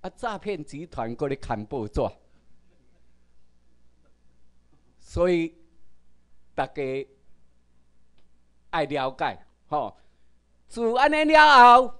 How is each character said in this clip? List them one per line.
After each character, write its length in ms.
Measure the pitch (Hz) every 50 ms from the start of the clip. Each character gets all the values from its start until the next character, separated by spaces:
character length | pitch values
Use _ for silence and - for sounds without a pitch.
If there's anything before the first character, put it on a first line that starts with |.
| -
啊， 80 | 185
诈 260 | - _ - 240 214
骗 260 | 190 - 208 202 165 147
集 220 | - - 139 165
团 300 | 170 - - 117 113 120
搁 100 | - 151
咧 80 | 139 135
刊 280 | - - - 120 107 107
报 240 | - - 135 110 104
纸， 120 | - - 131 98 - _ _ _ - - _ - - - _ - _ _ _ _ _ _ - - - _ - _ _ - - - _ - _ - - - - - - _ - _ - _ _ - _ _ - - _ - _ _ - - _ _ _ _
所 300 | - - - 170 170 180
以 240 | 180 170 165 165 - _ - - _ - - - - - _ - - - _ _ - - - - -
大 120 | - 139
家 420 | 131 - 151 139 131 131 135 139 _ _ _ _ - - - - - - - _ _ _ - _ _ _ - - - _ - - - - _ _ _ _ _ _ -
爱 160 | - 170 151
了 260 | 139 143 143 131 131 135
解 300 | - 160 139 101 87 - - _ _ _ -
吼。 280 | 151 151 131 104 - _ - - _ _ - - - _ _ _ _ _ _ _
自 120 | - 233 233 226 233 240
安 120 | 262 294
尼 140 | 294 302 311 302 311
了 480 | 311 302 302 294 262 240 247 240 254
后 140 | 262 247 - -